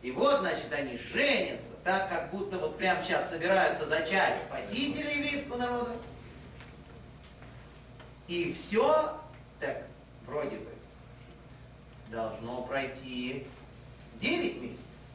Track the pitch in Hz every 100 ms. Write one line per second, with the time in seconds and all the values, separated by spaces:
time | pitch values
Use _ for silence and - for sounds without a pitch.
0 | 123 127 269 185 190 - 143 147 135 120
1 | - - - 240 - - - - 180 190
2 | 190 - - 196 - 185 160 - 185 -
3 | - 165 - 165 175 190 - - - 156
4 | - 196 165 - - - - 220 294 285
5 | 294 294 294 285 - 240 247 240 233 233
6 | - - - - - - - - - -
7 | - - - - - - - - - -
8 | - - - 175 170 - - 214 277 262
9 | - - - - - - - - - -
10 | - - - 147 - 104 - - - -
11 | - - - - - - - - - -
12 | 107 113 113 - 117 123 117 135 131 -
13 | 127 123 123 135 - - - - - -
14 | - - 214 339 - - 247 - - -
15 | -